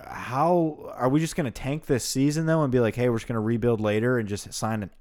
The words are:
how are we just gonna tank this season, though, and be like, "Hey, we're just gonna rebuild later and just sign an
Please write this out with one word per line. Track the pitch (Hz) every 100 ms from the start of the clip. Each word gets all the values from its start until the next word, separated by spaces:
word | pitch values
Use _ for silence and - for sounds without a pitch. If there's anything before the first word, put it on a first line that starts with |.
| -
how | - 98 127 165 180 160 147 -
are | - 127
we | 151
just | 160 -
gonna | 131
tank | - 131 156 -
this | 131
season, | - 135 143 156 160
though, | 160
and | 139
be | 123
like, | 113
"Hey, | 120 123
we're | 113
just | -
gonna | 113
rebuild | 110 117 120 110
later | 107 107 120 127
and | 104
just | 101 -
sign | - 113 110
an | 92 -